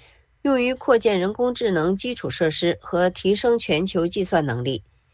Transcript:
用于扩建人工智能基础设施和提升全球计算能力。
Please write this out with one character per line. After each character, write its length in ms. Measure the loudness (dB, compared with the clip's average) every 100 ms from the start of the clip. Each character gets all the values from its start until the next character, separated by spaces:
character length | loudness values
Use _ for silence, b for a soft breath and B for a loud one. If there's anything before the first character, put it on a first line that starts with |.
| b b b _
用 180 | 0 2
于 120 | 0
扩 240 | 0 2 4
建 220 | 4 2
人 140 | 0
工 200 | 0 -2
智 180 | 0 0
能 240 | 0 0 0
基 180 | -4
础 160 | -6 -6
设 220 | -2 0
施 260 | 0 -2 -2
和 280 | -2 0 0
提 240 | 0 0
升 240 | 2 2 0
全 280 | 0 -2 0
球 200 | 0 -2
计 180 | -2
算 220 | 0 0 0
能 180 | -2
力。 200 | -4 -6 -8 _ _